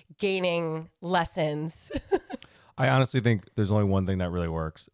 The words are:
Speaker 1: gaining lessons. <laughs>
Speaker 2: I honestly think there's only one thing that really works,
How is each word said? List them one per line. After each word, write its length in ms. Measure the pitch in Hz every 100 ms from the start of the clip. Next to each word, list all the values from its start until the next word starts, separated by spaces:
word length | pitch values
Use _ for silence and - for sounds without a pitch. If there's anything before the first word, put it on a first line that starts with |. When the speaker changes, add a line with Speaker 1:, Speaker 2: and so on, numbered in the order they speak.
| _ -
Speaker 1:
gaining 720 | 202 190 180 170 165 160 160 _
lessons. 320 | 170 180 165 - 156 151 160 - - - - 381 - 269
<laughs> 420 | - - - -
Speaker 2:
I 100 | 131
honestly 320 | 131 131 131
think 240 | 117 107 -
there's 160 | - 101
only 140 | 104
one 220 | 101 98 95
thing 120 | 95
that 120 | 90
really 180 | 87 85
works, 400 | 82 80 - -